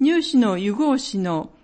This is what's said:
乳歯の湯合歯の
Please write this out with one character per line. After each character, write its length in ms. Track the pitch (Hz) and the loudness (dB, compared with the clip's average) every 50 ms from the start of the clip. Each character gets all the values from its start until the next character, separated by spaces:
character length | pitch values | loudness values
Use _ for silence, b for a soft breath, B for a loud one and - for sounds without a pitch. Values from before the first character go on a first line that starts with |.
乳 220 | 269 302 349 339 302 | 0 2 2 2 0
歯 160 | - - 254 | 2 2 4
の 180 | 240 208 185 | 4 4 2
湯 160 | 180 196 208 208 | -2 -2 -2 -2
合 240 | 240 311 294 262 | 0 0 0 0
歯 220 | 269 - - - 196 | -2 -2 -6 -6 -4
の 340 | 185 180 165 156 - b b b | -4 -2 -4 -4 -6 b b b